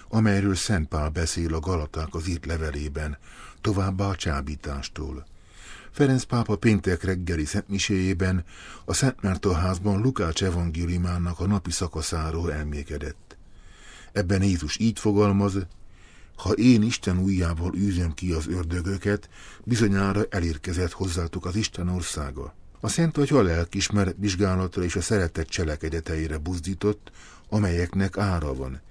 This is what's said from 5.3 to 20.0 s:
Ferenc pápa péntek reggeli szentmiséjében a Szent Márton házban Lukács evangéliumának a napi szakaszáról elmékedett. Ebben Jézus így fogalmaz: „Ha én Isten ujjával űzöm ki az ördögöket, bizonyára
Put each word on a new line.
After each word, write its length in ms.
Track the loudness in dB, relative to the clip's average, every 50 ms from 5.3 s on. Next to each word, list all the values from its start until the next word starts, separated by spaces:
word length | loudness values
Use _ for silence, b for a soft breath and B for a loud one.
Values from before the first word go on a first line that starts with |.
| -20 B B B B B B B B B B B
Ferenc 320 | B 2 4 4 4 2 0
pápa 320 | 0 -2 0 0 0 0
péntek 480 | 2 4 4 4 4 4 0 -2 0 0
reggeli 420 | -2 -2 -2 -2 -2 -2 -2 -2
szentmiséjében 1000 | -2 -2 -4 -4 -2 -2 -2 0 0 0 2 2 2 0 0 2 2 2 0 -2 B B B B B B B B
a 80 | B 0
Szent 280 | 2 2 2 2 0
Márton 340 | 0 -2 0 0 0 0 2
házban 460 | 2 2 0 0 0 0 0 2 2
Lukács 420 | 2 0 0 0 -2 -2 -2 0 0
evangéliumának 960 | 0 0 0 0 -2 -2 -2 -2 0 0 0 0 0 0 -2 -2 -2 -2 -2
a 60 | 0
napi 260 | 2 2 0 0 -2
szakaszáról 840 | -4 -4 -4 -4 -4 -4 -4 -4 -2 -2 -2 -2 -2 -2 -2 -2 -2
elmékedett. 720 | -4 -4 -4 -6 -6 -6 -6 -8 -8 -6 -8 -10 -12 -16 -20 -20 -20 -20 B B B B B B B B B B B B B
Ebben 320 | B -2 2 2 4 4 4
Jézus 360 | 4 2 2 0 -2 -2 2
így 200 | 2 2 2 2
fogalmaz: 580 | 2 4 6 6 6 6 6 4 4 2 2 -2 -4 -6 -10 -16 -20 b b b b b b b b b b
„Ha 160 | b 0 0
én 300 | 2 6 8 8 8 8
Isten 360 | 6 4 0 0 0 0 2
ujjával 580 | 2 2 2 2 2 2 0 0 0 -2 -2 0
űzöm 380 | 0 0 0 2 2 0 0 -2
ki 180 | -2 -2 -2
az 160 | -2 -2 -2
ördögöket, 840 | -2 -4 -4 -4 -2 -4 -2 -2 -2 -4 -2 0 0 0 0 -2 -8 B B B B B B B
bizonyára 580 | 0 2 4 4 4 4 4